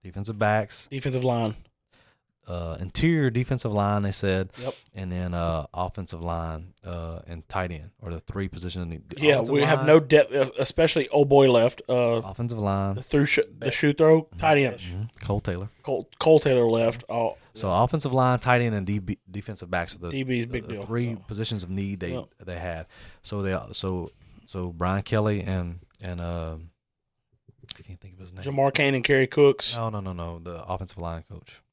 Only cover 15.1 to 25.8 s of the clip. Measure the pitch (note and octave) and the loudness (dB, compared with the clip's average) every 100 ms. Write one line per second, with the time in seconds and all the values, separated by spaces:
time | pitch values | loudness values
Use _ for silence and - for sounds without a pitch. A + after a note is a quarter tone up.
15.1 | - - G2+ - F2 G2 _ - B2 - | -8 -4 -2 -2 -6 -8 _ -6 -6 -6
16.1 | - D#3+ D#3 D3 B2+ A#2 A2+ A#2 A#2+ - | -2 6 6 6 4 4 4 2 -2 -6
17.1 | A#2 A2+ - _ - G2 F2 A#2+ D#3+ C#3+ | -2 -2 -4 _ -6 0 2 2 0 -2
18.1 | B2+ B2+ B2 B2+ B2 A#2+ G#2+ F#2+ G#2 F#2 | 2 2 2 2 2 2 -2 -2 -4 -4
19.1 | G2+ - G2 G2+ G2+ F2 F2+ E2+ F2 F2 | -10 -10 -14 -12 -14 -6 -4 -4 -8 -8
20.1 | C3+ B2+ B2 A#2 B2 - G#2+ G2+ A#2 A#2+ | -6 -4 -4 -4 -8 -8 -12 -6 -4 -4
21.1 | A2 - G#2 A2 G#2+ F2+ F#2+ G2 G2 F2 | -6 -10 -8 -6 -6 -6 -6 -6 -6 -8
22.1 | F2 - _ F2+ F2 F2 E2 D#2+ - - | -8 -10 _ -12 -10 -8 -8 -12 -20 -20
23.1 | - - G#2 F#2+ F#2 - - F#2+ F2+ E2 | -20 -10 -6 -2 -4 -4 -6 -4 -6 -8
24.1 | _ - - - F#2+ F2+ E2 F2+ G2 - | _ -20 -20 -14 -8 -8 -4 -2 -2 0
25.1 | A2 G#2+ G#2 F#2 F#2 F2 E2+ | 0 0 -2 -2 -2 -4 -8